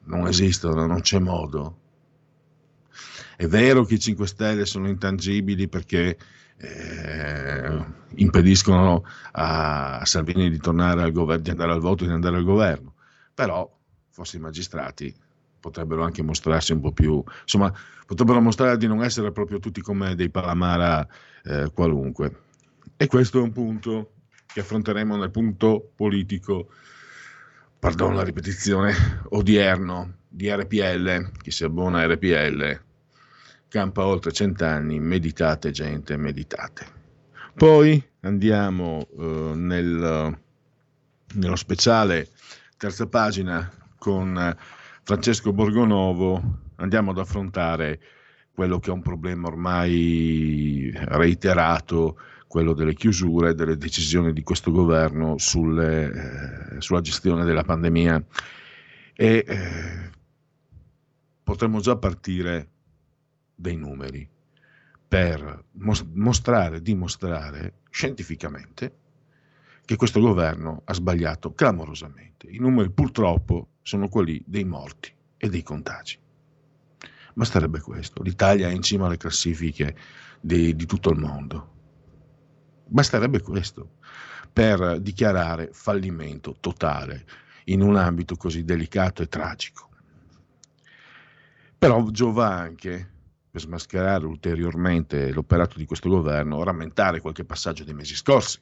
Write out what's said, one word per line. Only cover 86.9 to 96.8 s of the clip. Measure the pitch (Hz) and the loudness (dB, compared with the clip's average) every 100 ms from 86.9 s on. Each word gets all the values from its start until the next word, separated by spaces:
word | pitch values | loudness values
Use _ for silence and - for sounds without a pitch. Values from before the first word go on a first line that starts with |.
| 71 67 69 - - _ - | -4 -8 -12 -16 -20 _ -16
in | - 95 | -2 2
un | 101 101 | 4 4
ambito | 87 85 85 87 | 2 0 -4 -6
così | 90 82 | -6 -6
delicato | 82 87 80 98 92 - | -2 -2 -2 0 -2 -2
e | 85 | -8
tragico. | - 85 - - - - _ _ _ _ _ _ _ _ _ _ - - - _ _ _ _ _ _ | -6 -8 -8 -12 -14 -20 _ _ _ _ _ _ _ _ _ _ -20 -20 -20 _ _ _ _ _ _
Però | 160 117 110 | 6 6 2
giova | 107 120 110 113 | 0 2 2 2
anche, | 90 85 82 95 90 90 - _ _ _ | 0 -8 -10 -10 -10 -12 -20 _ _ _
per | - | -14
smascherare | 80 85 - 95 95 98 | -10 -12 -6 -2 0 0
ulteriormente | 78 80 95 82 85 80 90 85 78 71 67 | -2 -6 -4 -2 -2 0 0 0 0 -2 -2
l'operato | 71 73 85 85 - | -2 2 2 2 -2
di | 76 | -10
questo | 82 90 | -6 0
governo, | 92 76 73 76 73 | 2 2 -2 -2 -4
rammentare | 90 85 | -4 -4